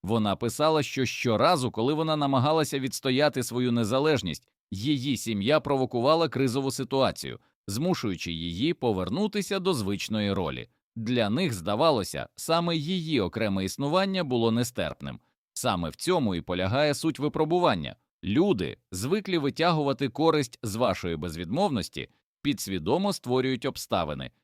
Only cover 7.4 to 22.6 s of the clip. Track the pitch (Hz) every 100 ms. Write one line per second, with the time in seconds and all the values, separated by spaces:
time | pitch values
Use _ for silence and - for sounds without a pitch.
7.4 | _ _ - 101 170 - 113 87 - 82
8.4 | 85 85 139 175 123 95 90 127 208 208
9.4 | 190 196 185 156 98 101 - 107 101 98
10.4 | 82 64 58 _ _ - 113 123 104 120
11.4 | 185 104 82 104 165 131 90 71 62 -
12.4 | - 165 170 165 147 185 160 147 90 -
13.4 | 107 98 95 - 139 175 196 190 156 123
14.4 | 113 113 120 - 82 - 69 60 _ _
15.4 | _ - 131 95 82 - - 180 120 87
16.4 | - 90 95 123 151 143 160 139 143 -
17.4 | 156 175 175 101 69 - _ _ 87 107
18.4 | 202 131 76 52 _ 92 117 202 202 170
19.4 | 139 - 160 160 139 131 139 - 160 156
20.4 | 135 - 113 104 120 92 90 82 85 80
21.4 | 85 131 202 127 82 - 62 _ _ _
22.4 | 139 123